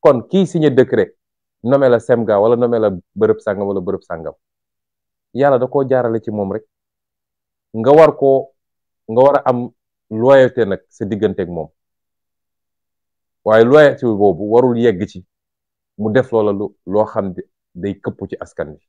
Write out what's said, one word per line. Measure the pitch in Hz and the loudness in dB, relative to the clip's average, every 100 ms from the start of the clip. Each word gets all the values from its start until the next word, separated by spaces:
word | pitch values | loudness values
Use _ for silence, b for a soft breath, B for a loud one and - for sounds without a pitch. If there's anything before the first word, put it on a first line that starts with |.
Kon | 160 127 - | 2 0 -2
kii | 190 185 | -2 -2
signé | 170 151 | 0 0
décret, | 127 127 113 95 _ _ _ _ _ | 2 0 0 -4 _ _ _ _ _
nommé | 113 139 135 | -2 0 2
la | 117 | 0
semga | - 117 110 104 | 0 -2 0 0
wala | 107 120 | 2 0
nommé | 123 117 | 0 0
la | 107 92 _ | -2 -4 _
bërëb | - 107 107 | -4 -2 0
sàngam | - 98 101 | -4 -6 -4
wala | 98 | -6
bërëb | 90 92 | -6 -10
sàngam, | _ 82 78 - _ _ _ _ _ _ _ _ _ | _ -14 -14 -16 _ _ _ _ _ _ _ _ _
Yàlla | 117 139 131 | -2 0 0
da | 127 | -2
koo | 143 135 | -4 -2
jaarale | 127 120 113 | -2 -2 -6
ci | 110 | -6
moom | 107 98 | -8 -6
rek. | 104 _ _ _ _ _ _ _ _ _ _ _ | -8 _ _ _ _ _ _ _ _ _ _ _
nga | 113 117 | -6 2
war | 151 156 - | 6 6 4
ko, | 139 135 - _ _ _ _ _ - | 0 0 -2 _ _ _ _ _ -6
nga | 113 | 2
war | 139 139 | 4 2
a | 131 | -2
am | 123 123 _ _ _ _ | -4 -6 _ _ _ _
loyauté | 110 123 139 127 127 | -2 4 4 4 0
nag | 104 92 _ | -4 -4 _
sa | _ | _
digganteeg | 104 104 104 95 87 | -8 -4 -4 -4 -8
moom. | 85 78 _ _ _ _ _ _ _ _ _ _ _ _ _ _ _ _ _ | -8 -12 _ _ _ _ _ _ _ _ _ _ _ _ _ _ _ _ _
Waaye | 104 110 | 0 4
loyauté | 117 147 147 123 123 | 6 6 4 2 -4
boobu | 104 101 82 104 | 2 0 0 0
warul | 117 127 117 | 2 2 2
yegg | 117 92 104 | 0 0 -8
ci | 92 - _ _ _ _ _ _ - | -12 -20 _ _ _ _ _ _ -8
mu | 107 | -2
def | 107 127 | -2 0
loola | 113 104 | -2 -2
lu, | 101 101 _ - | -4 -8 _ -6
loo | 101 | -4
xam | 107 113 98 | -2 -4 -8
ne | 87 - _ _ | -10 -18 _ _
day | 87 98 98 | -10 -10 -8
këpp | - - 95 | -12 -12 -14
ci | - | -14
askan | - - 76 | -16 -12 -14
wi. | 76 | -14